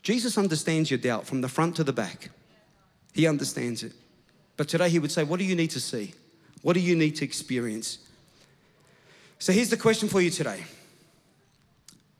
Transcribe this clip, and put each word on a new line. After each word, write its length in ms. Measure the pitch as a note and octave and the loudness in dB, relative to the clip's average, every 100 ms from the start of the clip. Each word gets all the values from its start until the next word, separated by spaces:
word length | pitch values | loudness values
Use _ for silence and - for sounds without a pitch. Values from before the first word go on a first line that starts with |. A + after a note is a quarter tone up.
Jesus 340 | - A#3+ A#3 G#3 | -2 0 0 0
understands 540 | G3 D#3 - D#3+ D#3 | 2 0 0 0 0
your 80 | B2+ | 0
doubt 260 | B2+ A2+ - | 0 -2 -4
from 160 | C3 | -4
the 80 | B2+ | -2
front 260 | D#3 E3+ E3 | 0 0 0
to 60 | |
the 80 | C#3 | -2
back. 380 | B2 F2+ - - - _ _ _ _ _ _ _ | -2 -4 -8 -18 -20 _ _ _ _ _ _ _
He 140 | - D#3+ | 2 2
understands 560 | C#3+ C3+ C3+ A#2+ A2 | 2 -2 -4 -6 -6
it. 120 | A2 - _ _ _ _ _ - | -10 -16 _ _ _ _ _ -8
But 140 | D3 | -4
today 200 | E3 F3+ | 2 4
he 100 | E3 | 2
would 120 | D3 | 2
say, 120 | - | -2
"What 160 | D3 F3+ | 0 0
do 60 | F#3+ | 0
you 100 | F3 | 0
need 160 | E3 | 0
to 80 | C3 | -2
see? 340 | - A#2+ G2 - _ _ _ - | -6 -6 -8 -12 _ _ _ -6
What 120 | D3+ | 0
do 60 | F3 | 2
you 160 | F3 E3 | 4 4
need 200 | D3+ D3+ | 2 0
to 100 | C3 | -6
experience?" 720 | - - B2+ A#2+ G#2+ - - - - _ _ _ _ _ _ _ _ _ - - - | -6 -4 -4 -4 -6 -8 -12 -18 -20 _ _ _ _ _ _ _ _ _ -20 -20 -6
So 120 | - | 2
here's 180 | G3 A#3+ | 4 4
the 80 | A3+ | 2
question 300 | A3+ A3 G#3+ | 4 2 2
for 140 | F#3+ | 2
you 80 | F3 | 2
today. 360 | E3+ C3 F#2 E2 - - _ _ _ _ _ _ _ _ _ - _ _ | 0 -4 -6 -14 -20 -20 _ _ _ _ _ _ _ _ _ -20 _ _